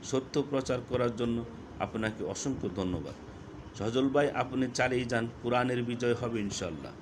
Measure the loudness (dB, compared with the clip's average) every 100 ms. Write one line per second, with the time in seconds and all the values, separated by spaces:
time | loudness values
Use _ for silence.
0 | 0 0 0 0 2 0 0 -2 0 2
1 | 2 2 0 0 -2 -10 -14 -4 -2 0
2 | 0 0 -4 -2 -2 -2 -2 0 0 0
3 | -4 -10 -14 -14 -14 -14 -14 -4 0 4
4 | 4 4 4 2 -2 0 0 2 2 2
5 | 2 0 0 -2 2 4 4 2 0 0
6 | 2 2 2 0 -2 -2 -4 -4 -10 -12